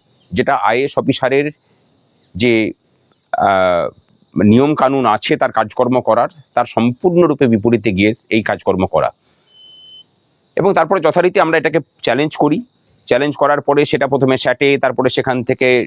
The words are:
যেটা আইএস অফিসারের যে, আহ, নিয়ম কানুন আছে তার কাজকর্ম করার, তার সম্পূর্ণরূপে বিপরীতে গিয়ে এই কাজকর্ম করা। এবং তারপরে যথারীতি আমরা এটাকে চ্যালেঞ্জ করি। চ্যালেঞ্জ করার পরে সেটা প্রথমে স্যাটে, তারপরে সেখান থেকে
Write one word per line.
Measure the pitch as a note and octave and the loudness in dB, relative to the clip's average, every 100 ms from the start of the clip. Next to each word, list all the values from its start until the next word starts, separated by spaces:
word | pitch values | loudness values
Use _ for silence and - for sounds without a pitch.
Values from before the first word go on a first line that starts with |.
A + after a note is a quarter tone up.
| _ _ - | _ _ -8
যেটা | F2+ B2+ C#3 | -2 -2 0
আইএস | G#2 A#2+ C3+ - | 0 0 -2 -2
অফিসারের | A#2 - B2+ C3+ D3 - _ _ _ _ _ _ _ F#2 | -2 -2 0 0 -2 -8 _ _ _ _ _ _ _ -2
যে, | A#2+ A2+ G#2+ - _ _ _ _ - - | 0 2 0 -6 _ _ _ _ -8 -2
আহ, | G2 F#2+ F#2 F2 C#2 _ _ _ _ - | 0 2 2 0 -2 _ _ _ _ 0
নিয়ম | G#2 A#2 C#3+ C#3+ | 4 4 2 2
কানুন | C3 C#3 A#2 | 0 0 0
আছে | G#2+ - D3+ | -2 -2 -2
তার | B2+ | 0
কাজকর্ম | A2 A2 - B2 B2+ | -2 -4 -2 0 0
করার, | A#2 A2 D3+ D3 _ | 0 0 0 -6 _
তার | B2 A#2+ | -4 -2
সম্পূর্ণরূপে | A2+ A#2+ B2 F#3 F3 E3 C#3 C3 | 0 -2 0 0 2 2 2 0
বিপরীতে | A2 A#2 A#2 A2 | 2 0 0 0
গিয়ে | F#2 G#2+ A2+ - | 0 0 -2 -4
এই | A2 | -4
কাজকর্ম | G2+ G2 - F#2 F#2 | -2 -4 -2 -2 0
করা। | D#2 B1 _ _ _ _ _ - - - - _ _ _ _ _ - | 0 -2 _ _ _ _ _ -20 -20 -20 -20 _ _ _ _ _ -4
এবং | F#3+ | 0
তারপরে | E3+ D#3+ F#3+ | 0 0 0
যথারীতি | D3+ F3 F3+ F#3+ | 0 2 0 0
আমরা | E3 D#3+ | 0 0
এটাকে | D#3 D#3 - _ | 0 -4 -6 _
চ্যালেঞ্জ | - A#2+ D#3 - | -4 -2 -2 -2
করি। | D3 D3 - _ _ _ - | -2 -2 -6 _ _ _ -2
চ্যালেঞ্জ | B2 D3 C3+ | 0 0 0
করার | C#3+ C#3+ | 0 0
পরে | - C#3+ D3 | 0 0 0
সেটা | C#3 C3+ | 0 0
প্রথমে | C#3 C3 B2+ | 0 0 0
স্যাটে, | C3 B2 C#3 C3+ | -2 0 0 2
তারপরে | C3 A#2+ B2+ | 0 0 -2
সেখান | - C3 B2+ | -2 -2 -4
থেকে | A#2+ B2 B2+ B2 | -2 0 2 0